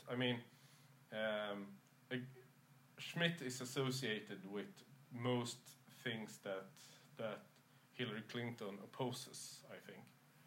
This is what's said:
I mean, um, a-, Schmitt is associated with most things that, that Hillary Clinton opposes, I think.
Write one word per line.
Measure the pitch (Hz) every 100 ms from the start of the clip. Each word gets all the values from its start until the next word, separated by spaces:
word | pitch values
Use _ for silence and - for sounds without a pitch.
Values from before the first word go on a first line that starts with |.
| -
I | 123
mean, | 123 120 - - - - - - -
um, | 110 110 107 104 101 98 98 - - -
a-, | 127 127 - - - - - - -
Schmitt | - 170 170 170
is | 127 123
associated | 123 139 131 131 120 107 104 95 95
with | 101 95 - - - - 123
most | 123 123 120 - - - - -
things | 123 113 104 -
that, | 101 95 95 - - - - -
that | 113 101 - - - - -
Hillary | - 117 107 113
Clinton | 120 120 120 104 101
opposes, | 101 - 127 123 - - - - -
I | 95 -
think. | 95 - - - -